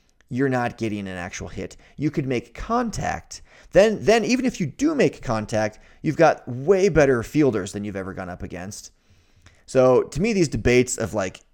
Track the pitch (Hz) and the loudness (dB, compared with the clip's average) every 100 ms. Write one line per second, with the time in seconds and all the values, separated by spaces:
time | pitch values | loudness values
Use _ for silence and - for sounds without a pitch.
0 | _ _ - 123 135 127 120 - 110 104 | _ _ -8 -2 0 0 -2 -4 -6 -6
1 | 95 92 90 - 90 98 - - _ - | -8 -10 -10 -12 -12 -12 -12 -14 _ -6
2 | 151 160 131 120 - - - 240 233 - | -4 -2 -2 -4 -6 -10 -4 -4 -4 -4
3 | - - - - - _ - 170 220 190 | -6 -6 -10 -20 -20 _ 0 4 4 4
4 | 127 226 214 247 254 - 143 - 294 294 | 2 2 2 0 0 -2 -6 -2 -2 2
5 | 160 - - 110 104 107 107 - - _ | 0 0 -4 -4 -2 -2 -2 -6 -20 _
6 | 156 139 156 - - 123 147 190 196 151 | -4 4 4 4 -4 -4 0 2 4 4
7 | 139 120 107 151 139 107 95 104 104 98 | 4 2 0 2 2 2 -4 -8 -8 -8
8 | 92 92 90 90 98 87 95 - - _ | -10 -10 -12 -12 -12 -12 -12 -14 -20 _
9 | _ _ _ _ - _ - 131 127 123 | _ _ _ _ -20 _ -2 4 6 4
10 | - 143 220 196 151 117 120 123 123 - | 2 -2 0 2 0 0 2 4 4 0
11 | 104 104 95 - _ | -4 -4 -4 -6 _